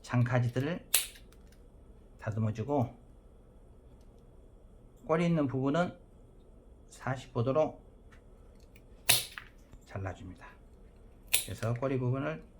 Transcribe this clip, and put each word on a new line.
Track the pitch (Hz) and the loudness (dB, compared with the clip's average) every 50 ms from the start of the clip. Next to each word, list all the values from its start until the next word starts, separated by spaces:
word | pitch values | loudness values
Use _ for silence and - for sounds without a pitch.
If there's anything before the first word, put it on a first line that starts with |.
장가지들을 | - - - 123 120 120 131 123 123 120 - 131 135 147 175 - - - - - - - - - - - - - - - - - - - - - - - - - - - - - | -6 2 2 4 4 4 4 2 2 2 0 0 -2 -2 -4 -6 -2 2 2 2 2 0 -10 -18 -20 -20 -20 -20 -20 -20 -20 -20 -20 -20 -20 -20 -20 -20 -20 -20 -20 -20 -20 -8
다듬어주고 | - 110 101 110 110 107 107 110 107 120 147 143 113 - - - - - - - - - - - - - - - - - - - - - - - - - - - - - - - - - - - - - - - - - - - - | -6 -4 -2 0 0 0 0 -2 -2 0 2 2 2 0 -2 -14 -20 -20 -20 -20 -20 -20 -20 -20 -20 -20 -20 -20 -20 -20 -20 -20 -20 -20 -20 -20 -20 -20 -20 -20 -20 -20 -20 -20 -20 -20 -20 -20 -20 -20 -20 -20 -20 -20 -20 -16 -2
꼬리 | - 156 170 175 | 0 2 2 4
있는 | 170 170 160 147 | 4 4 4 2
부분은 | 127 117 131 131 139 147 165 180 175 - - - - - - - - - - - - - - - - - - - - | 2 0 0 0 2 4 2 2 0 -2 -12 -20 -20 -20 -20 -20 -20 -20 -20 -20 -20 -20 -20 -20 -20 -20 -20 -20 -20
사십오 | - - - 123 139 131 - - - 123 117 | -20 -8 -6 -6 -6 -6 -8 -6 -2 0 2
도로 | 131 131 156 156 143 - - - - - - - - - - - - - - - - - - - - - - - - - - - - - - - - - - - - - - - - - - - | 4 4 4 2 2 0 -10 -20 -20 -20 -20 -20 -20 -20 -20 -20 -20 -20 -20 -20 -20 -20 -20 -20 -20 -20 -20 -20 -20 -20 -6 4 4 4 4 4 -4 -10 -14 -14 -16 -20 -20 -20 -20 -20 -20 -18
잘라줍니다. | - - 101 98 92 87 - 92 92 92 - - - - - - - - - - - - - - - - - - - - - - | -10 -8 -6 -6 -6 -6 -8 -12 -14 -14 -14 -16 -20 -20 -20 -20 -20 -20 -20 -20 -20 -20 -20 -20 -20 -20 -20 -2 0 0 0 0
그래서 | - 98 - - 113 120 | -2 -6 -2 -2 -2 0
꼬리 | 120 135 135 135 127 | 0 0 0 0 0
부분을 | 127 123 127 135 143 151 160 160 - - - | 0 0 0 0 -2 -4 -6 -6 -12 -18 -20